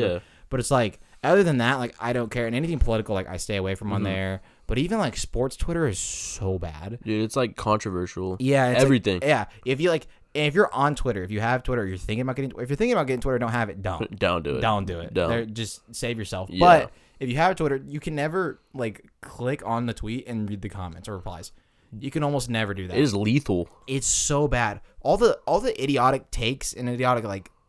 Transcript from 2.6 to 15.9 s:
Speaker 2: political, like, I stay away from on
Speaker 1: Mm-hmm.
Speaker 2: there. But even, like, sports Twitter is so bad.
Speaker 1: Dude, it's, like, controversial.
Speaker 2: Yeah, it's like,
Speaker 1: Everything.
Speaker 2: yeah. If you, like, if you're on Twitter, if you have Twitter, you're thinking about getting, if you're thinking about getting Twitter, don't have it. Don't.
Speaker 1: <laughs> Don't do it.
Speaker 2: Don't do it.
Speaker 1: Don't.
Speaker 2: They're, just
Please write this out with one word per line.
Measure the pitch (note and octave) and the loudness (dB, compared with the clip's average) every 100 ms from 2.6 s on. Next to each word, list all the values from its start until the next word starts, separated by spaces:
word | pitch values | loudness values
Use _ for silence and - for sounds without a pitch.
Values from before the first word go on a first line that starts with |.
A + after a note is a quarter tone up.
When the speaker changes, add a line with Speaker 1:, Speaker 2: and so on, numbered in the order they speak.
| E3+ D3+ | 0 2
Speaker 2:
political, | - A2+ G#2+ | 4 2 0
like, | G2 F#2+ | -2 -4
I | F#2 | -6
stay | - G2+ | -4 -2
away | F#2+ F#2+ | -2 -2
from | G#2 | -2
on | G2 | -2
Speaker 1:
Mm-hmm. | G2 | -2
Speaker 2:
there. | F#2+ F#2+ F#2+ - _ - | -2 -2 -6 -10 _ -4
But | A2+ | 0
even, | E3+ A3 | 0 0
like, | D#3 - | 0 -2
sports | - A#2 C3 - | -6 -2 -2 -2
Twitter | - E3+ D3+ | -2 0 0
is | F#2+ | -2
so | - - - - F#2+ F#2+ | -6 -8 -10 -6 -4 -4
bad. | F2 D2+ F#2 A#2 | -6 -10 -12 -10
Speaker 1:
Dude, | A2 G#2+ | -4 -2
it's, | A2 C#3 | -2 -2
like, | A#2+ - | -2 -2
controversial. | A2+ G#2+ A2 F2+ F2+ - F#2 F#2 | 0 0 0 -4 -4 -4 -6 -2
Speaker 2:
Yeah, | B2+ C#3 B2+ | 2 4 4
it's | - | 6
like, | |
Speaker 1:
Everything. | C3+ B2+ G2+ F#2 | 6 6 4 0
Speaker 2:
yeah. | C#3 C3+ G2+ - B2+ | 2 2 0 -6 -4
If | C3 | 0
you, | F3 | 2
like, | E3 - - - | 0 -4 -20 -8
if | C#3+ D3 | -2 2
you're | D#3 G#3 | 4 4
on | A#2+ C#3+ C#3+ | 4 2 2
Twitter, | B2+ G2+ | -2 -2
if | F#2 | -4
you | G#2 | -2
have | A2+ B2+ | 0 0
Twitter, | B2+ B2 G2 | 0 -2 -2
you're | F#2 | -4
thinking | - A2 | -4 -2
about | B2+ C3 | -2 -2
getting, | C3+ | -4
if | - B2 | -4 -4
you're | C#3+ | 0
thinking | A#3 | 2
about | A3+ C3+ | 2 2
getting | B2+ | 0
Twitter, | C3+ B2 | 0 0
don't | A#2+ | 0
have | A#2+ G#2+ | 0 -2
it. | F#2+ | -4
Don't. | F#2+ E2+ - G2+ | -6 -4 -6 0
Speaker 1:
<laughs> | |
Don't | F#2 F2 | 0 2
do | D2 C2 | -2 -2
it. | |
Speaker 2:
Don't | A2 G#2 F#2+ | 0 0 -2
do | E2+ | -6
it. | E2+ | -4
Speaker 1:
Don't. | F2 F2 | 0 0
Speaker 2:
They're, | A#2 A2+ | 0 -4
just | G#2+ G#2+ - - | -6 -8 -10 -14